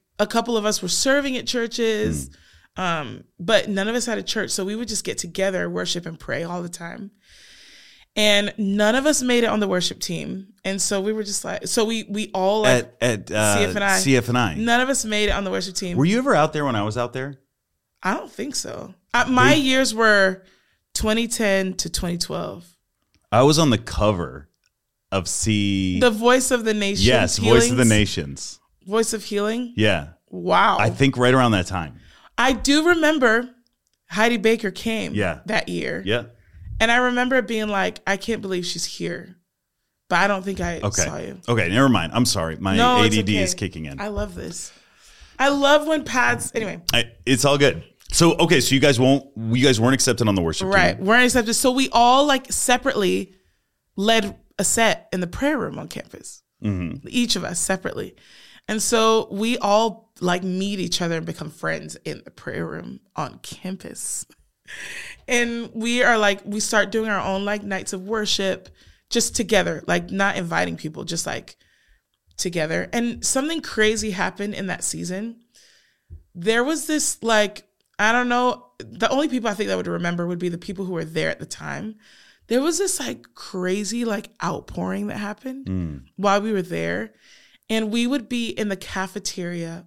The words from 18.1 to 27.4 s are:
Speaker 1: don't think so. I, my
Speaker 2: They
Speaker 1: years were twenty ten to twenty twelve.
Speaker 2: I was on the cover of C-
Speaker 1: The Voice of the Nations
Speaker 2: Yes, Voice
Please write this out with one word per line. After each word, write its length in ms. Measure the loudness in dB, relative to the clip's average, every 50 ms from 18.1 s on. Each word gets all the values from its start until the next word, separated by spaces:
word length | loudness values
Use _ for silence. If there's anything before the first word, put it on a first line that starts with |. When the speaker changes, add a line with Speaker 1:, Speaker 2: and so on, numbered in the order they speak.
| -2
Speaker 1:
don't 180 | -4 -6 -10
think 220 | -10 -10 -8 -6 -6
so. 380 | -6 -8 -8 -10 -12 -12 -14 -16 _ _ _
I, 120 | 0 0 2 4
my 220 | 4 6 8 8
Speaker 2:
They 80 | 6 6
Speaker 1:
years 340 | 4 4 4 4 2 2 2
were 500 | 2 4 6 6 6 6 4 2 -2 _ _ _ _ _ _ _ _ _ _ -6
twenty 340 | -2 0 2 2 2 0 -2
ten 460 | -2 0 0 2 2 2 0 -2 -4
to 160 | -4 -6 -6
twenty 260 | -4 -4 -4 -4 -4
twelve. 500 | -4 -4 -6 -6 -8 -8 -8 -10 -12 -16 _ _ _ _ _ _ _ _ _ _ _ _ 2
Speaker 2:
I 120 | 4 6
was 160 | 6 6 6 6
on 100 | 4 4
the 80 | 4 2
cover 680 | 0 -4 -2 2 2 2 2 0 -2 -6 -8 -14 -18 _ _ _ _ _ _ _ _ _ _ _ _ -4
of 160 | -4 -2 -2 -2
C- 720 | -4 -2 0 2 2 4 4 2 2 2 2 0 2 4
Speaker 1:
The 100 | 2 2
Voice 400 | 2 2 2 4 4 4 2 2
of 140 | 0 0 0
the 100 | 0 0
Nations 320 | 0 0 -2 0 2 4
Speaker 2:
Yes, 300 | 4 6 4 4 2 0
Voice 320 | 2